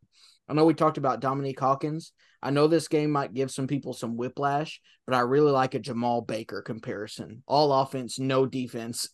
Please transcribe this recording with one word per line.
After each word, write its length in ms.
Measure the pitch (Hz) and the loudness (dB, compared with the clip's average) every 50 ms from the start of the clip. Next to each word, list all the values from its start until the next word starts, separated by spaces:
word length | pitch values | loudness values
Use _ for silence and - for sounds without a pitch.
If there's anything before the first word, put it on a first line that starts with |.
| _ _ _ _ _ _ _ _ _ | _ _ _ _ _ _ _ _ _
I 60 | - 139 | -2 2
know 100 | 151 156 | 4 6
we 80 | 165 156 | 6 6
talked 240 | 160 160 156 151 | 4 2 2 2
about 220 | 156 139 131 120 113 | 2 -2 -2 -2 0
Dominique 400 | 135 131 135 143 139 135 135 - | -2 -2 -2 -2 -4 -6 -4 0
Hawkins. 540 | 135 131 139 135 - 151 151 165 - - _ _ _ _ _ - | 2 2 2 2 0 -6 -6 -6 -10 -14 _ _ _ _ _ -8
I 100 | - 127 | -4 -2
know 160 | 139 143 151 | 2 4 4
this 200 | 156 165 160 151 | 6 4 4 2
game 240 | - 160 151 151 151 | 2 0 0 2 2
might 220 | 147 143 139 - 101 | 0 0 -2 -4 -2
give 180 | 131 135 135 | -4 -4 -4
some 160 | - - 135 | -2 -6 -4
people 260 | 127 147 135 - 127 123 | -2 -2 -4 -4 -6 -10
some 220 | - 127 113 117 | -8 -6 -6 -4
whiplash, 640 | 117 123 127 127 - 143 143 139 143 156 - - - _ _ _ _ - | -4 -6 -6 -4 -2 -2 0 0 -2 -4 -6 -10 -18 _ _ _ _ -6
but 100 | - 127 | -2 0
I 60 | 123 | 2
really 300 | 123 123 131 147 151 147 | 2 4 4 6 6 6
like 220 | 139 131 127 - - | 6 4 2 2 0
a 60 | 120 | -6
Jamal 420 | 101 117 117 117 120 120 120 117 | -6 -4 -4 -2 0 0 0 -2
Baker 400 | 107 - 117 110 113 - 101 98 | -2 -4 -6 -6 -6 -8 -10 -10
comparison. 800 | - - 117 113 - 127 98 101 107 107 - - 101 - 110 120 - | -8 -8 -10 -10 -8 -10 -8 -8 -8 -10 -10 -12 -14 -14 -14 -16 -4
All 260 | - 135 143 156 143 135 | 2 4 4 6 6 4
offense, 440 | 135 139 - - 131 123 110 - - | 4 2 0 -2 -8 -8 -8 -8 -4
no 260 | 131 131 131 131 135 | -2 0 2 2 2
defense 640 | 123 - 131 127 117 - 117 113 117 120 - - - | 2 0 -6 -6 -6 -8 -10 -8 -8 -8 -8 -8 -10